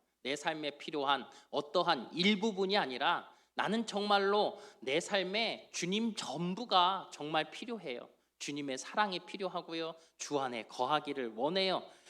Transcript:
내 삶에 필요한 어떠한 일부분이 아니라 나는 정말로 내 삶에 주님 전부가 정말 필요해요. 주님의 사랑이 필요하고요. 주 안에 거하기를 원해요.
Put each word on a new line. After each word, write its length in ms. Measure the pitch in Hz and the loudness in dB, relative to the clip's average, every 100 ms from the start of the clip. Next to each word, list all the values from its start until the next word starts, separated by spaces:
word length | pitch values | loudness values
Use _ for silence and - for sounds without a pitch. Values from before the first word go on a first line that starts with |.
| _ _ | _ _
내 120 | 123 147 | -4 -2
삶에 360 | 170 156 147 | -2 -2 -4
필요한 540 | 147 - 156 139 139 - - - | -6 -6 -2 2 2 0 -14 -4
어떠한 580 | 143 - 180 170 147 101 | -4 0 2 4 2 0
일부분이 640 | 147 190 208 220 190 190 202 | 2 4 4 2 0 2 2
아니라 540 | 139 123 151 156 - - _ | 2 0 0 0 -4 -16 _
나는 320 | - 143 220 220 | -2 0 0 0
정말로 760 | 202 208 202 196 208 160 - - - | -2 4 4 6 4 2 0 -12 -10
내 200 | 127 151 | -2 0
삶에 720 | - 202 185 208 214 120 - | 2 0 0 0 -2 -4 -8
주님 440 | - 170 208 226 202 | -4 0 0 0 -2
전부가 920 | - 151 175 185 240 190 175 190 143 | -6 -2 -2 -2 2 4 6 2 -6
정말 360 | - 147 160 156 | -8 -2 0 0
필요해요. 580 | - 233 226 165 120 - _ _ _ | -6 -8 -8 -8 -8 -10 _ _ _
주님의 400 | - 147 139 131 | -8 -6 -4 -6
사랑이 400 | - 214 208 175 | -4 0 0 0
필요하고요. 760 | - 196 185 180 165 165 160 160 - _ | -6 -6 -4 -4 -6 -6 -6 -8 -18 _
주 220 | - 143 | -4 -2
안에 240 | 131 120 107 | 0 -4 -8
거하기를 640 | - 127 151 147 139 120 110 | -2 2 2 0 -4 -4 0
원해요. 480 | 143 190 190 160 - - - | 0 2 2 0 -4 -14 -20